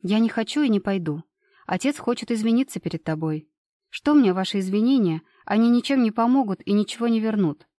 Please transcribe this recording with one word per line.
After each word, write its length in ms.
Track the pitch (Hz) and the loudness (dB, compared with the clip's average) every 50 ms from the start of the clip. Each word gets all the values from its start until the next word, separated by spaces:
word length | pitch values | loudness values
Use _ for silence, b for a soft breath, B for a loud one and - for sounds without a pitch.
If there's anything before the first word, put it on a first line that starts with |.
| - | -2
«Я 160 | 180 202 220 | 0 0 2
не 100 | 226 220 | 0 0
хочу 320 | - - - - - 294 | 0 -4 -6 -4 -2 -2
и 80 | 302 254 | 0 2
не 100 | 214 202 | 0 0
пойду. 440 | - 208 196 196 170 156 147 156 - _ _ b b b b b b | 0 -2 -4 -2 -4 -4 -6 -8 -10 _ _ b b b b b b
Отец 320 | - 185 185 - 269 294 | -6 -6 -2 -2 -4 -4
хочет 320 | - - - 240 - - - | -2 -4 -4 -4 -4 -4 -6
извиниться 500 | 240 220 214 226 226 240 269 - - 180 | -4 -2 0 0 2 2 0 -2 -6 -8
перед 240 | _ 170 - 160 _ | _ -8 -8 -6 _
тобой». 440 | - 156 156 160 160 156 156 151 _ _ _ _ _ _ _ _ _ | -6 -6 -4 -4 -4 -6 -6 -8 _ _ _ _ _ _ _ _ _
«Что 240 | - - _ 294 302 | -18 -6 _ 4 4
мне 180 | 294 254 196 | 6 6 4
ваши 280 | 180 185 190 - - 202 | 2 0 -2 -2 -4 -4
извинения? 640 | 185 190 190 208 220 247 277 262 214 175 160 165 b b b b b | -4 -2 -2 0 2 2 2 2 2 2 0 -2 b b b b b
Они 220 | - 196 214 226 233 | -2 2 2 4 4
ничем 320 | 240 240 - - 277 262 240 | 4 2 2 0 0 2 2
не 80 | 220 | 0
помогут 500 | 208 - 226 233 254 277 254 202 190 - - | 0 0 2 2 2 2 2 0 -4 -6 -2
и 100 | - 202 | 0 0
ничего 340 | 208 214 - - 233 233 | 0 0 -2 -4 -4 -2
не 120 | 233 226 220 | 0 0 0
вернут». 460 | 214 220 214 208 190 156 143 _ - _ _ | 0 0 0 2 0 0 0 _ -12 _ _